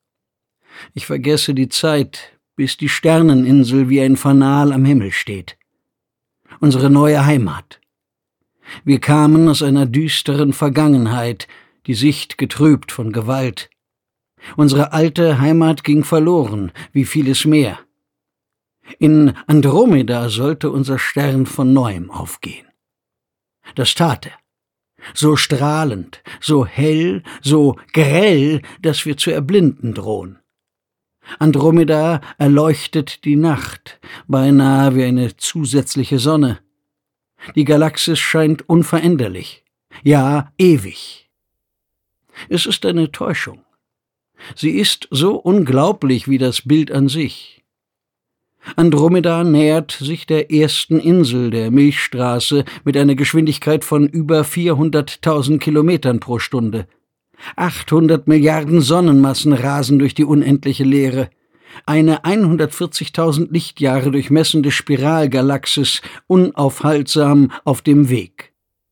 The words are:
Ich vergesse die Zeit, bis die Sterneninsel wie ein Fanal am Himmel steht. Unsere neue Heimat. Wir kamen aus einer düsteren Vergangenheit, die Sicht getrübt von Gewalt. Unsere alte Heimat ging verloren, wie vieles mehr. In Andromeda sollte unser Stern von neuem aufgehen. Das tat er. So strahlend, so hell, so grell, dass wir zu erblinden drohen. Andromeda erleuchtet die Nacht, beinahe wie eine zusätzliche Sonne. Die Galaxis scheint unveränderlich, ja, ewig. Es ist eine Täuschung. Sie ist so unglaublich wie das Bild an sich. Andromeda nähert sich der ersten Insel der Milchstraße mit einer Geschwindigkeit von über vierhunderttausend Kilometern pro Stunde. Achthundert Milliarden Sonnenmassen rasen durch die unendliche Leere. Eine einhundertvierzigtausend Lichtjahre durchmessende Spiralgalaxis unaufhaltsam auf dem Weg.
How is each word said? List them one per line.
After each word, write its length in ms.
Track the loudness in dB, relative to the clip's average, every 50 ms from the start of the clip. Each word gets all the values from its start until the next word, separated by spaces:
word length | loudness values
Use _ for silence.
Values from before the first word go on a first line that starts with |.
| _ _ _ _ _ _ _ _ _ _ _ _ _ _ -20 -20 -20 -18 -16
Ich 100 | -14 -10
vergesse 480 | -8 -8 -4 -2 -2 -2 0 -2 -2 -2
die 160 | -2 -2 -4
Zeit, 600 | -4 -4 -2 -2 -2 -2 -4 -4 -8 -20 -20 -20 _ _ _ _ _
bis 200 | -6 -6 -6 -6
die 100 | -6 -6
Sterneninsel 1000 | -6 -4 -2 0 2 4 4 4 4 4 4 4 4 4 4 4 4 2 0 2 2
wie 100 | 2 2
ein 160 | 2 2 2
Fanal 560 | 2 2 2 4 4 4 2 2 2 2 0
am 140 | 2 2 2
Himmel 260 | 2 2 2 0 -2
steht. 460 | -6 -8 -8 -8 -10 -12 -12 -16 -20 _ _ _ _ _ _ _ _ _ _ _ _ _ _ _ _ _ _ -20 -6 0
Unsere 280 | 2 2 2 4 4 4
neue 360 | 4 4 4 4 2 2 2
Heimat. 560 | 2 2 2 0 -4 -6 -10 -14 -20 -20 _ _ _ _ _ _ _ _ _ _ _ _ _ _ _ _ _ _ -20 -20 -6 -2
Wir 160 | -2 -2 0
kamen 480 | 2 2 2 4 4 4 6 6 4 4
aus 120 | 2 2
einer 240 | 0 0 0 0 0
düsteren 680 | 0 0 -2 -2 -2 -4 -6 -4 -4 -2 0 0 -2 -2
Vergangenheit, 960 | -2 -2 -2 0 2 2 2 2 2 2 0 -2 -4 -4 -6 -8 -10 -14 -20 -20 -20 _ _ _ _ _
die 100 | -6 -4
Sicht 420 | -2 0 -2 -2 -2 -8 -12 -10
getrübt 560 | -8 -8 -6 -2 0 2 2 2 0 -2 -8 -12
von 180 | -10 -8 -8
Gewalt. 580 | -6 -6 -6 -4 -4 -4 -6 -6 -8 -10 -16 -20 _ _ _ _ _ _ _ _ _ _ _ _ _ _ -20 -8 0
Unsere 380 | 2 2 2 4 2 0 0 0
alte 460 | 0 0 0 0 0 0 0 2 2
Heimat 440 | 2 2 2 2 2 2 0 -2 0
ging 220 | 0 0 0 0
verloren, 640 | 0 0 0 2 2 2 0 0 -2 -4 -6 -8 -8 -10 -14 -12 -6 -2
wie 100 | -2 -2
vieles 400 | -2 -2 -2 -2 -2 -2 0 0
mehr. 360 | 2 2 2 0 -2 -4 -12 -18 _ _ _ _ _ _ _ _ _ _ _ _ _ _ _ _ _ _ _ _ -20 -6 0
In 340 | 2 4 4 4 4 2 2 -2 -2
Andromeda 840 | 2 2 4 4 4 4 4 4 4 4 2 2 0 -4 -4 -4 -6
sollte 420 | -4 -4 -4 -4 -4 -4 -4 -4
unser 260 | -4 -4 -4 -4 -4
Stern 480 | -6 -6 -6 -4 -4 -2 -2 0 -2 -2
von 280 | -4 -4 -2 2 2 2
neuem 360 | 2 2 -2 -6 -10 -12 -12
aufgehen. 580 | -12 -12 -12 -12 -14 -14 -16 -16 -16 -18 -20 _ _ _ _ _ _ _ _ _ _ _ _ _ _ _ _ _ _ _ _ -12 -8
Das 200 | -6 -4 -2 -2
tat 320 | 0 0 -2 -2 -4 -10
er. 100 | -18 -20 _ _ _ _ _ _ _ _ _ _ _ _ _ -20 -16 -6
So 220 | -2 0 0 2
strahlend, 880 | 0 -2 -2 -4 -2 -2 -2 -2 -2 -4 -4 -6 -8 -12 -16 -18 -20 -20 -20 -20 -10
so 260 | -4 -2 0 0 0
hell, 560 | -2 -2 -2 -2 0 0 0 -2 -2 -4 -6 -10 -14 -16 -8
so 340 | -2 0 2 2 2 2 0 -4 -8 _
grell, 720 | 0 0 0 2 2 2 2 2 2 2 2 0 -2 -4 -6 -10 -12 -6
dass 240 | -4 -4 -4 -4 -6
wir 120 | -8 -6
zu 120 | -4 -4 -4
erblinden 640 | -4 -4 -2 0 2 2 2 2 0 -2 -6 -8 -8
drohen. 460 | -8 -8 -8 -8 -8 -10 -14 -18 _ _ _ _ _ _ _ _ _ _ _ _ _ _ _ _ _ _ -16 -6 -2
Andromeda 840 | 0 2 2 2 2 4 4 4 4 2 0 0 0 -2 -2 -4 -8 -10 -6
erleuchtet 880 | -2 0 2 2 2 2 0 -2 -2 -6 -6 -6 -6 -6 -6 -10 -8 -4
die 100 | -2 0
Nacht, 640 | 2 2 0 0 -2 -6 -10 -16 -18 -20 -20 -20 _ -20 -20 -20 -16 -8
beinahe 680 | -2 0 2 4 4 4 4 4 4 4 4 2 2 2
wie 80 | 2 0
eine 320 | 0 0 0 -2 -4 -6
zusätzliche 800 | -8 -10 -8 -6 -6 -4 -2 -2 -2 -2 -2 -4 -6 -4 -2 -2 -2
Sonne. 400 | 0 0 0 2 0 0 -2 -6 _ _ _ _ _ _ _ _ _ _ _ _ _ _ _ _ -16 -6 -2
Die 100 | 0 0
Galaxis 540 | 2 2 2 2 0 -2 -4 -4 -4 -2 -2
scheint 500 | -2 -2 0 0 0 0 0 -2 -2 0
unveränderlich, 920 | 2 2 2 0 -2 -2 0 0 0 0 -2 -4 -8 -10 -14 -16 -18 _ _ _ _ _ _ _ -12 -4 0
ja, 480 | 2 2 2 2 0 -2 -4 -6 -6 _ 2
ewig. 720 | 4 4 4 2 0 -6 -14 -16 -18 -20 -20 -20 _ _ _ _ _ _ _ _ _ _ _ _ _ _ _ _ _ _ _ _ _ _ _ -18 -10
Es 200 | -6 -4 -4 -4
ist 180 | -4 -6 -4 -4
eine 260 | -2 0 0 -2 -4
Täuschung. 520 | -4 -8 -8 -6 -6 -6 -8 -12 -14 -18 _ _ _ _ _ _ _ _ _ _ _ _ _ _ _ -20 -20 -20 -10
Sie 220 | -6 -4 -2 0
ist 300 | 0 0 0 -2 -4 -8 -8
so 280 | -4 -2 0 0 -2
unglaublich 880 | -2 0 0 2 2 2 2 2 2 2 0 0 -2 -2 -2 -2 -2 -2
wie 100 | -2 -2
das 240 | 0 0 -2 -4 -4
Bild 300 | -2 0 2 2 0 0
an 180 | -2 0 0 0
sich. 540 | -2 -4 -6 -8 -10 -14 -20 -20 _ _ _ _ _ _ _ _ _ _ _ _ _ _ _ _ _ _ _ _ _ _ -20 -6 0
Andromeda 680 | 2 2 4 4 4 4 4 2 2 0 0 0 0 2
nähert 500 | 2 2 4 4 2 2 0 -2 -6 -10
sich 340 | -10 -8 -8 -8 -8 -6
der 240 | -4 -2 -2 -2 0
ersten 480 | 0 2 2 2 0 -4 -2 0 0 0
Insel 500 | 2 4 4 4 2 2 0 -2 -2 -2
der 220 | -4 -4 -2 2
Milchstraße 920 | 2 4 4 4 2 -2 -6 -6 -6 -4 -4 -2 -2 -4 -2 -2 -2 -2 -2 -4 -8 -8 -4
mit 140 | -2 0
einer 180 | 2 2 2 2
Geschwindigkeit 680 | 0 -2 -2 0 0 0 0 -2 -4 -2 -2 -2 -2 -2
von 240 | -2 0 0 0
über 360 | 0 -2 -4 -2 0 0 0 -2
vierhunderttausend 1160 | -2 -4 -2 -2 0 0 0 0 0 -2 -2 -4 -6 -8 -6 -4 -2 -2 0 0 0 -2 -2
Kilometern 600 | 0 0 0 2 2 2 0 0 -2 -2 -2 -4
pro 180 | -4 -6 -6
Stunde. 500 | -6 -6 -6 -6 -4 -4 -4 -6 -8 -10 -12 _ _ _ _ _ _ _ _ _ _ -20 -14 -8
Achthundert 720 | -6 -6 -6 -6 -8 -4 0 2 2 4 4 2 2 2 2
Milliarden 500 | 2 4 4 2 0 0 -2 0 2 2
Sonnenmassen 720 | 2 2 2 2 4 4 4 4 4 2 0 0 0 0
rasen 480 | 0 0 0 -2 -4 -2 0 0 2 2
durch 160 | 2 0 0
die 80 | -2 0
unendliche 640 | 2 2 2 2 2 0 0 0 -2 -2 -2 0
Leere. 440 | 0 2 0 0 -2 -2 -4 -6 -6 _ _ _ _ _ _ _ -20 -20 -12 -6
Eine 380 | -2 0 2 2 2 2 0 -2
einhundertvierzigtausend 1300 | -2 0 2 2 2 2 0 0 -2 -4 -6 -8 -8 -8 -10 -10 -8 -4 -2 -2 0 0 -2 -2 -2
Lichtjahre 580 | -4 -6 -6 -6 -8 -4 -2 -2 0 0 -2 -2
durchmessende 640 | -2 -2 0 2 2 2 2 2 0 0 0 0
Spiralgalaxis 1300 | -2 -4 -4 -2 -2 -2 0 0 0 0 0 0 0 0 0 0 -2 -4 -4 -6 -4 -2 -2 -2 -4 -6 -10 -14 -20 -12 _
unaufhaltsam 1200 | 0 2 2 2 2 0 -2 -2 -2 -2 -2 -2 0 0 0 -2 -2 0 0 2 4 4 4 4 2 0 -4 -4
auf 160 | -4 -4 -2
dem 280 | 2 2 4 4 4 2
Weg. 440 | 0 -2 -4 -8 _ -20 -20 _ _ _ _ _ _ _ _ _